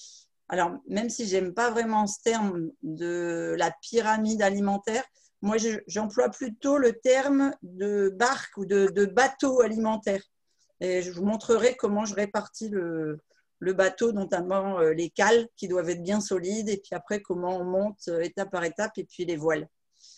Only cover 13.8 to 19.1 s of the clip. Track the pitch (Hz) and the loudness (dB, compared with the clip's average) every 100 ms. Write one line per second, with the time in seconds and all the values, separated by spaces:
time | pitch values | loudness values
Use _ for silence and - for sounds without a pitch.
13.8 | 190 - 233 202 185 180 180 196 196 185 | 2 2 0 0 -2 -2 0 0 0 2
14.8 | 160 160 170 - 202 233 233 - 196 180 | 2 2 -2 2 4 4 2 -6 -4 -2
15.8 | 170 175 175 208 202 185 180 214 214 196 | -2 -2 -2 -2 0 -2 -2 -4 -2 -4
16.8 | - 175 - 208 202 180 180 185 180 190 | -6 -10 -6 -6 -4 -4 -4 -4 -2 0
17.8 | 208 208 - 170 170 196 196 180 165 180 | -2 -4 -6 -4 -2 -4 -6 -4 -4 -4
18.8 | 214 190 - | -6 -6 -10